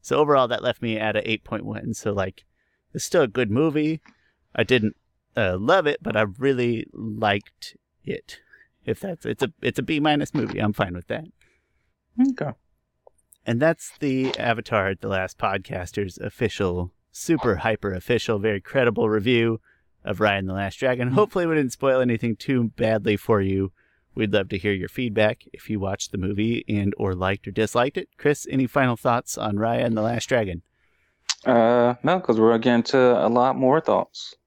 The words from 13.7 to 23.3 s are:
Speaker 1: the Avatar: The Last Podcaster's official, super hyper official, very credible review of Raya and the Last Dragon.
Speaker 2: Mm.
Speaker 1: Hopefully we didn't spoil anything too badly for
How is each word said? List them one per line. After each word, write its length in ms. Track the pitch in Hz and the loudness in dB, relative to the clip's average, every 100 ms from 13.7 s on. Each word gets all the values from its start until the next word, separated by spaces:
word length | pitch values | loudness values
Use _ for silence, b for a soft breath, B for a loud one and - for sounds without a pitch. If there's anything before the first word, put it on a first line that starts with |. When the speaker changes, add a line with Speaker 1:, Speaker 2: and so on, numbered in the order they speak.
| 165 - - | 0 -8 -6
Speaker 1:
the 380 | 147 131 131 - | -2 0 -2 -2
Avatar: 560 | 117 113 - 110 98 95 | -2 -2 0 0 0 -2
The 120 | 98 | -4
Last 300 | 95 92 - | -4 -4 -4
Podcaster's 800 | 107 98 - 98 90 - 98 - | -4 -4 -6 -10 -6 -6 -6 -8
official, 760 | 104 - 110 - 95 90 87 _ _ | -12 -4 -4 0 -2 -2 -6 _ _
super 460 | - - 160 123 95 | -12 -2 0 2 0
hyper 340 | 117 107 101 | -2 -2 -4
official, 460 | 92 - 117 - 107 | -6 -2 -2 0 -2
very 220 | 110 101 | 0 -2
credible 480 | - 139 120 107 113 | -2 0 2 2 0
review 500 | 107 104 120 117 113 _ _ _ _ | 2 2 2 2 -2 _ _ _ _
of 160 | - 95 | -8 0
Raya 200 | 104 98 | 0 0
and 100 | 95 | -4
the 40 | |
Last 240 | 95 98 - | -6 -6 -2
Dragon. 320 | 131 123 123 | -2 0 0
Speaker 2:
Mm. 40 | |
Speaker 1:
Hopefully 320 | 135 208 196 170 | 2 2 0 0
we 80 | 156 | 0
didn't 180 | 131 | 0
spoil 280 | - 139 131 | 0 0 2
anything 340 | 123 113 120 107 | 2 0 -2 -4
too 300 | - 127 113 - | -2 0 0 -2
badly 420 | 113 110 113 104 | 0 0 0 -2
for 240 | - | 2